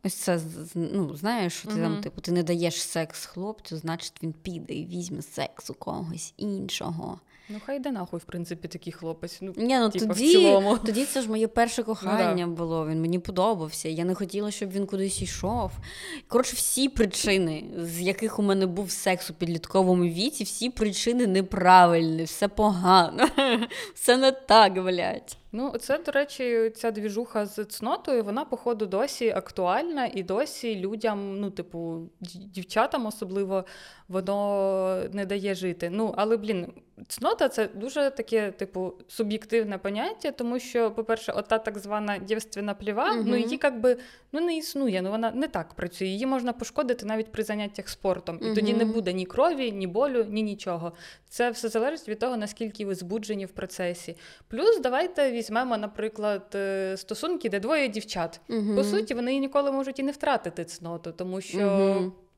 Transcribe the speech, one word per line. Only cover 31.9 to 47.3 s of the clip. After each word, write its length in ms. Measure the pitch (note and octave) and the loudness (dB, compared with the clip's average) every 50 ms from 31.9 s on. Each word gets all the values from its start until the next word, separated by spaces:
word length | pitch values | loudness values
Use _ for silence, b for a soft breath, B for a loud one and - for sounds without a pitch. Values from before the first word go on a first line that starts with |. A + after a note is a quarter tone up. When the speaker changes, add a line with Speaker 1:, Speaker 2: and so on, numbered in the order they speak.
| E3 E3 E3 E3+ _ _ | -6 -8 -10 -12 _ _
Speaker 2:
дів-, 240 | F#3 E3+ F3 F3+ G3 | -16 -14 -14 -16 -18
дівчатам 600 | G3+ F#3 F#3+ F3+ - - A3 A#3 - - C#4+ A#3 | -14 -12 -12 -12 -2 2 2 2 2 2 -2 -2
особливо, 580 | G#3+ G#3+ - A3 F3+ F#3 G3+ G3 F#3+ G3 F#3+ F#3 B B B B B B B B _ | -4 -6 -6 -8 -6 -2 -4 -2 0 -2 -2 -2 B B B B B B B B _
воно 920 | F3+ F#3+ F#3 F#3 G3+ G3+ G3+ G3+ G3+ G3+ G3 G3 F#3+ F#3+ F#3 F#3 F#3+ F#3 F#3+ G3 | -4 -4 -2 0 0 0 0 0 2 2 2 2 2 2 0 0 0 -2 -2 -4
не 140 | F#3+ G3+ G3 | -4 -6 -4
дає 280 | F#3 G3+ G3+ F#3+ G3+ G3 | -2 -4 -2 -2 -2 -2
жити. 360 | F3 F3+ F3+ E3+ F3 E3+ F3 | -2 -2 -4 -4 -4 -4 -4
Ну, 220 | F3 G#3 A3+ G#3+ - | -2 -2 -2 -2 0
але, 200 | - G#3 A3 A3+ | 0 2 2 2
блін, 360 | A3+ G#3 G#3+ G#3+ F3+ E3+ - - - _ _ _ - - _ | 0 0 -2 -2 -2 -2 -6 -12 -18 _ _ _ -20 -14 _
цнота — 400 | - - A#3 D#4+ A4+ - D#4+ C4 | -10 -2 0 0 2 4 2 2
це 200 | - - A3 G3+ - | 2 0 -2 -2 -2
дуже 360 | G3 G#3+ C4 C4+ D4+ C#4+ C#4 | -8 -10 -6 -2 0 0 0
таке, 400 | C4+ C4+ A3+ - A3+ A3 G#3 G3+ | 0 -4 -6 0 0 0 0 0
типу, 420 | F#3+ - G#3 F#3+ - F#3 F#3 F3+ - - - _ | -4 -6 -8 -6 -4 -6 -6 -6 -8 -12 -18 _
суб'єктивне 680 | - - A3+ G#3 G#3 G#3+ - - A3+ A#3 A3 G#3 G3+ F#3 | -4 -4 -2 -2 -2 -4 -4 0 0 0 0 0 -4 -4
поняття, 520 | - G3 G3+ G#3+ B3+ F#4 A4 A4 - D4+ | -4 -4 -2 -2 -4 -4 -6 -4 -6 -6
тому 280 | B3 - A#3+ A#3 A#3+ B3+ | -4 -4 -4 -4 -4 -4
що, 320 | B3 - - A#3+ A3+ A3 | -6 -2 0 0 0 0
по-перше, 420 | G#3 A3+ A3+ A3 A3+ A3 - - | 0 -4 -2 -2 -2 -2 -2 -4
ота 260 | - - G#3 - A#3 A3 | -4 -4 0 0 0 0
так 200 | A3 A3 G3+ G#3 | 0 -4 -8 -8
звана 400 | G3 G3+ G#3 G#3 G#3+ G#3 G3+ F#3+ | -6 -4 -4 -4 -2 -2 -4 -4
дівственна 560 | F#3+ G3 A3 A3 A3 - - G3+ G3+ G#3 G3+ | -2 -2 -2 -4 -4 -8 -10 -8 -6 -6 -6
пліва, 400 | G3+ G3+ G#3+ G#3 - C#4 F#4 A4 | -6 -6 -4 -2 0 0 0 0
ну, 80 | A#3 | 0
Speaker 1:
Мгм. 160 | A3 G3+ A#3+ B3 | 2 2 2 2
Speaker 2:
її 180 | A#3 A3+ B3+ C4 | 2 0 -2 0
как 220 | - C#4+ B3+ A3+ | 0 0 0 4
би, 160 | A3 B3+ B3 B3 B3 B B B B B | 2 2 2 2 -2 B B B B B
ну, 80 | - D4 | -4 -2
не 160 | E4+ F4 E4 | 0 0 0
існує, 460 | D#4+ D#4 - - C#4 C#4 A#3+ F#3+ F#3 | -2 -4 -6 -4 -2 0 0 0 0
ну, 80 | F3+ F#3+ | -2 -2
вона 200 | G#3 A3 A3+ A3+ | -2 0 -2 -2
не 180 | A3+ B3 D4 D#4+ | 0 -2 -4 -2
так 260 | - F#3 D#3+ - - | -2 -6 -6 -6 -8
працює. 340 | - F3+ F3 - - F#3+ F#3+ | -8 -8 -8 -4 -4 -4 -4
Її 180 | F#3+ G3+ B3+ | -2 -2 -2
можна 260 | C4 C4 C4 A#3+ B3 | 0 0 0 -2 -4
пошкодити 540 | A#3+ B3 A#3 - - - D4+ B3 B3 A#3+ G#3 | -4 -4 -8 -6 -2 -2 0 0 -2 -2 -2
навіть 260 | G#3 A3 A3 A3 A3 | -4 -4 -4 -4 -6